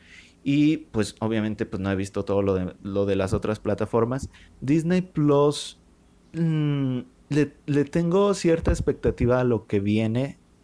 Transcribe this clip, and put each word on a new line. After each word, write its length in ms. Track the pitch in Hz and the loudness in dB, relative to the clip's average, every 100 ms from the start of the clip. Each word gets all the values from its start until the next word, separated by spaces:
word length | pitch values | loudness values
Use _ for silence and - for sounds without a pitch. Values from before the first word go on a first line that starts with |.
| - - - _ | -20 -20 -20 _
Y, 360 | 135 143 147 156 | -2 2 4 2
pues, 360 | - 110 101 - | -2 -2 -2 -2
obviamente, 440 | 110 113 107 104 113 | -2 -2 -2 -4 -6
pues, 140 | 95 | -4
no 100 | 95 | -2
he 40 | 95 | -2
visto 280 | 95 104 | -4 -6
todo 180 | 98 98 | -2 0
lo 120 | 98 | 2
de, 200 | 95 90 - | 0 -2 -8
lo 240 | 98 98 101 | -6 -2 0
de 80 | |
las 180 | 95 95 | 0 0
otras 280 | 104 107 107 | -2 -2 -4
plataformas. 680 | 104 101 107 117 117 131 - - - - | -2 -2 0 0 0 -4 -8 -16 -20 -10
Disney 400 | 123 160 160 180 | 0 0 2 -2
Plus, 800 | 185 - 147 143 147 147 - - _ _ _ _ _ | -2 0 2 4 4 0 -8 -16 _ _ _ _ _
mm, 640 | 160 165 156 147 143 135 127 - _ - | -2 0 2 0 0 -2 -4 -6 _ -4
le, 240 | 143 143 - - | 0 0 -2 -2
le 180 | 143 | 0
tengo 500 | 143 170 170 185 202 | 0 0 0 2 2
cierta 360 | 190 170 165 - | 2 2 2 2
expectativa 680 | 165 - 139 120 - 120 127 | 0 -2 -2 -2 0 2 2
a 40 | |
lo 220 | 127 113 - | 2 0 0
que 140 | 104 | -2
viene, 580 | 101 107 113 117 139 - _ _ | 0 0 2 0 -4 -8 _ _